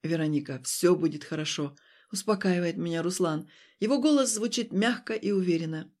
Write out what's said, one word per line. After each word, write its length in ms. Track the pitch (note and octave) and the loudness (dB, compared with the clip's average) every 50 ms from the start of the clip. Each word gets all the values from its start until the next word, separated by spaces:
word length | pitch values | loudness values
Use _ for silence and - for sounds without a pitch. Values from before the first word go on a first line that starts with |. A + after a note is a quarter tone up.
«Вероника, 580 | - D#3 E3 D#3+ D#3 D3+ D3+ C#3+ D3 - C3+ B2+ B2+ | -2 -2 -2 0 0 0 0 -2 -2 -4 -10 -8 -6
всё 320 | - - - F3+ F3 F3+ | -6 -4 2 4 4 4
будет 280 | D#3 D#3+ D#3 D3 D3 - | 6 4 0 -2 -4 -8
хорошо», 520 | - E3 D#3 D3+ D3+ - - D3 C#3+ C#3+ _ _ _ _ _ _ _ | -8 -6 -6 -4 -4 -4 -4 -4 -6 -8 _ _ _ _ _ _ _
успокаивает 640 | - F#3+ - - G#3 F#3+ - F#3+ F3+ F3 F3 E3+ E3 | -10 -6 0 0 0 2 2 2 2 2 0 -2 -2
меня 260 | - E3+ E3+ E3 E3 | -2 -4 -2 -2 -2
Руслан. 460 | E3 F3+ F#3 - F#3 E3 D#3 D3+ - - - - - _ _ _ | -2 -2 0 0 0 0 0 -2 -6 -10 -20 -20 -20 _ _ _
Его 220 | G3+ G#3+ C#4 C#4 | 0 0 2 2
голос 340 | C#4 D#4 D4 C#4+ C4 C4 - | 4 4 4 4 4 2 0
звучит 380 | G#3 A3 A#3 - B3 A3+ - | -2 -2 -2 -2 -4 -4 -2
мягко 420 | - F#3+ G#3+ A#3+ A#3+ A#3+ - - A3 | 0 2 2 2 0 -2 -4 -6 -6
и 160 | A3 - G3+ | -4 -2 0
уверенно. 600 | G3+ F#3+ F#3 F3+ E3 E3 E3 D#3+ D#3+ D#3 D3+ - _ _ | 0 2 2 2 0 0 0 -4 -6 -8 -10 -14 _ _